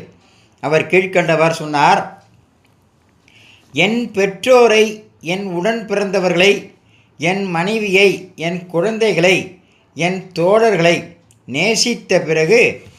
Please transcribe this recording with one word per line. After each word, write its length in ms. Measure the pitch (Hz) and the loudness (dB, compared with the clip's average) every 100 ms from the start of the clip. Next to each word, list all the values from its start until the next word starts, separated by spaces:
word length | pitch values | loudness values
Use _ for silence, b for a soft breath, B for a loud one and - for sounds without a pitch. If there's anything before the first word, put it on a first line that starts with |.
| - _ b b b b | -8 _ b b b b
அவர் 240 | 135 156 - | -2 0 2
கீழ்க்கண்டவாறு 640 | 180 190 185 165 156 165 | 0 0 -2 0 2 0
சொன்னார். 720 | 160 151 147 156 196 - - _ _ _ _ _ _ _ _ _ _ _ b b b b | -2 -4 0 2 2 0 -14 _ _ _ _ _ _ _ _ _ _ _ b b b b
என் 360 | 131 190 233 240 | -2 0 0 -4
பெற்றோரை, 760 | 190 196 190 254 254 240 214 220 214 - _ | -2 -4 -2 2 4 6 4 2 -2 -18 _
என் 240 | 147 190 | -8 -6
உடன் 420 | 202 175 190 233 190 | -6 -4 -4 -4 -4
பிறந்தவர்களை, 680 | 202 196 190 180 170 196 202 - _ b b b _ | -4 -2 -2 -2 2 2 0 -4 _ b b b _
என் 240 | 156 196 | -4 -4
மனைவியை, 880 | 196 165 175 226 208 185 196 - - - | -4 -4 -4 -4 0 2 2 2 -8 -10
என் 300 | 160 180 - | -8 -8 -6
குழந்தைகளை, 680 | 165 190 220 220 165 175 170 - - b b b 127 | -4 -2 0 0 2 2 2 -2 -14 b b b -6
என் 240 | 170 190 - | -4 -4 -8
தோழர்களை 640 | - 175 220 226 190 170 175 - - _ _ - | -4 0 2 2 2 2 0 -4 -20 _ _ -10
நேசித்த 720 | 131 196 208 240 233 - 185 | -4 -2 0 -2 -4 -2 -2
பிறகு 640 | 147 160 160 233 165 92 - | 0 0 2 4 2 -2 -14